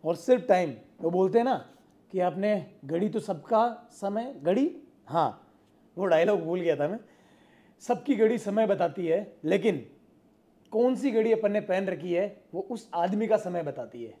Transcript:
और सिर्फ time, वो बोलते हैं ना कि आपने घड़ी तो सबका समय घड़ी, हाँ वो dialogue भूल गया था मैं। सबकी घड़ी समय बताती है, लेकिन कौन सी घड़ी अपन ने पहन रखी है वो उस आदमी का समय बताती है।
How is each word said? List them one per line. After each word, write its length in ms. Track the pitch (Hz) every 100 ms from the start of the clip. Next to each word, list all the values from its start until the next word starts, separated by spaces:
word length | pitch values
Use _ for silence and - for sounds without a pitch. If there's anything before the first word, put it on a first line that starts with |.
और 120 | 160 165
सिर्फ 300 | - 254 -
time, 260 | 185 170 113 - _
वो 100 | 165
बोलते 280 | 180 190 226
हैं 60 |
ना 120 | 240 202 - - _ _ _
कि 80 | 190
आपने 340 | 180 170 202 208 151 -
घड़ी 240 | 135 165 208
तो 120 | 220
सबका 680 | - 170 - 214 240 226 -
समय 420 | - 196 208 247
घड़ी, 360 | 247 147 208 285 - - _ -
हाँ 400 | 165 143 104 - _ _ _ _ -
वो 100 | 190
dialogue 340 | 160 180 202
भूल 180 | 165 180
गया 160 | 165 143
था 120 | 147
मैं। 100 | 214 - _ _ _ _ _ _ _
सबकी 320 | - 247 -
घड़ी 240 | 233 220 233
समय 280 | 208 202 220
बताती 400 | 202 175 175 170
है, 300 | 170 202 -
लेकिन 420 | 151 190 220 160 117 - _ _ _ _ _ _ _
कौन 220 | 220 247 254
सी 140 | 269
घड़ी 220 | 220 220
अपन 200 | 220 214
ने 80 | 208
पहन 240 | 208 185 190
रखी 260 | 175 175
है 300 | 170 202 202 _
वो 60 | 170 -
उस 180 | 240 -
आदमी 320 | 170 175 202 220
का 100 | 208
समय 240 | 180 175
बताती 420 | 151 131 117 120
है। 100 | 113 -